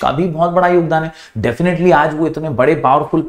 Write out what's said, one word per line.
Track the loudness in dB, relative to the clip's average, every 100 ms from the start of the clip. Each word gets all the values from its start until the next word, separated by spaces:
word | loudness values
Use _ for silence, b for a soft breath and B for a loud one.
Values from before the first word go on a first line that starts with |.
का | -4
भी | -2 -4
बहुत | -2 -2
बड़ा | 0 2
योगदान | 2 0 -2
है। | -4 B B -4
Definitely | -4 -2 -2 2 4
आज | 4 2 0
वो | -4
इतने | -4 -4
बड़े | 0 2 2
पावरफुल | 2 0 0 -2